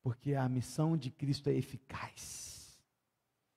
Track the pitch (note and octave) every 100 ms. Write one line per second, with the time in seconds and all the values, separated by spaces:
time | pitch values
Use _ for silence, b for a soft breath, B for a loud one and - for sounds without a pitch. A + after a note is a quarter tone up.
0 | C3 A#2 C#3+ C#3 B2+ B2+ A#2+ - D#3 E3
1 | B2+ - C#3 C#3 - C3+ C3+ A#2+ _ -
2 | - - - - - - - - _ _
3 | _ _ _ _ _